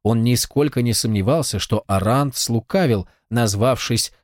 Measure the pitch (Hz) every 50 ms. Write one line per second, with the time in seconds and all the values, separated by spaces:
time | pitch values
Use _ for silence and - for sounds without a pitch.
0 | _ 104 117 113 113 120 123 117 - - - 139 147 151 - 131 120 120 110 -
1 | - 117 107 104 95 101 139 165 151 - - 101 - - - 107 - _ 98 95
2 | 95 104 117 135 143 143 127 - - - 117 117 - _ - 190 185 143 117 101
3 | 90 - _ _ _ _ 110 117 120 110 98 101 107 131 131 - - - 120 113
4 | - - _ _